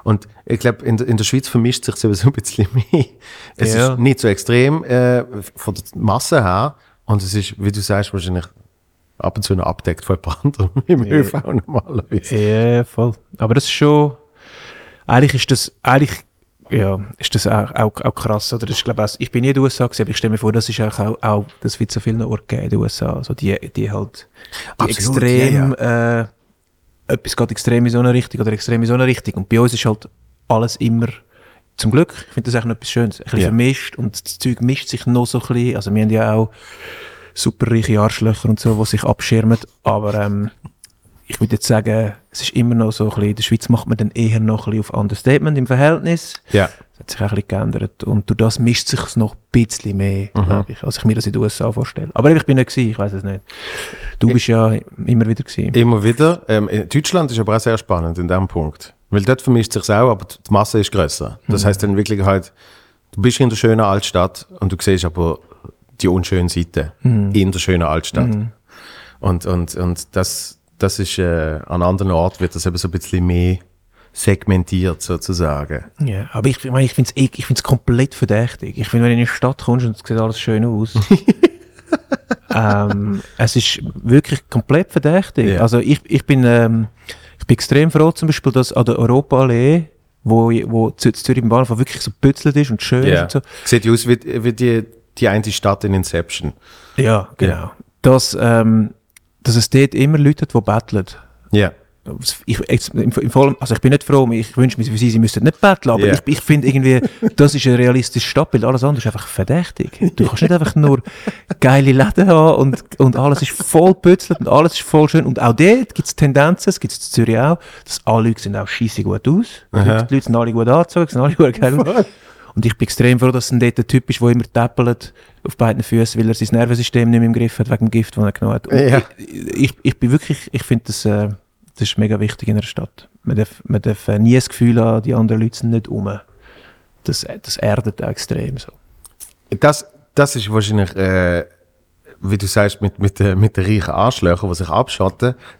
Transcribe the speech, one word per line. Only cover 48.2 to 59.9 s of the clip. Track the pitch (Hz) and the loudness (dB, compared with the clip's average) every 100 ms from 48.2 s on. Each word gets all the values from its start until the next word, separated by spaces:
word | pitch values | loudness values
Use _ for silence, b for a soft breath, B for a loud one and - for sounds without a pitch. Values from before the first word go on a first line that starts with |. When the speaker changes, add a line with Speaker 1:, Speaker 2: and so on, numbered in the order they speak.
| - | -2
Speaker 2:
durch | 110 | 0
das | 113 - | 0 2
mischt | 117 120 - | 0 0 -2
sich's | 120 - | -6 -4
noch | 117 107 - | -2 -4 -4
ein | _ | _
bisschen | 123 113 - 107 98 | 0 0 -2 -6 -2
mehr, | 98 98 98 | -2 -2 -4
Speaker 1:
Mhm. | - | -2
Speaker 2:
glaub | 92 101 101 | 0 0 -2
ich, | - | -8
als | - - | -8 -2
ich | |
mir | 113 | 0
das | 110 104 | 0 -2
in | |
den | 113 | -2
U | |
S | 107 - | -4 -2
A | 113 | -4
vorstelle. | 113 135 - 156 | -4 -6 -8 -8
Aber | - 135 | 0 4
ich | 160 | 4
bin | - 131 | 2 0
nicht | 120 | 0
gewesen, | - 117 | -2 -4
ich | 110 | -2
weiss | 101 | -6
es | 98 | -6
nicht. | 98 95 _ B B B B B B B | -8 -10 _ B B B B B B B
Du | 120 | 2
Speaker 1:
Ich | |
Speaker 2:
bist | 123 - | 2 2
ja | 113 110 110 - - 120 | 2 2 0 -6 -10 0
immer | 120 113 | 2 2
wieder | 113 | -2
gewesen. | - - - | -4 -4 -2
Speaker 1:
Immer | 120 120 110 | 2 4 2
wieder. | 107 120 156 170 - | 0 2 2 0 -2
Ähm, | 107 104 | -2 0
in | 107 85 | -4 -2
Deutschland | 143 - 180 147 | -4 0 -2 -2
ist | 113 | -2
aber | 107 110 | 0 0
auch | |
sehr | 117 113 | 0 -2
spannend | - 90 82 85 | -2 -4 -2 -4
in | 87 | -2
dem | 90 95 | -2 -2
Punkt. | 87 76 - - _ - | -4 -6 -8 -20 _ -4
Weil | 104 | -2
dort | 98 131 | 0 0
vermischt | - 120 107 | 2 2 2
sich's | 104 | -4
auch, | - | 0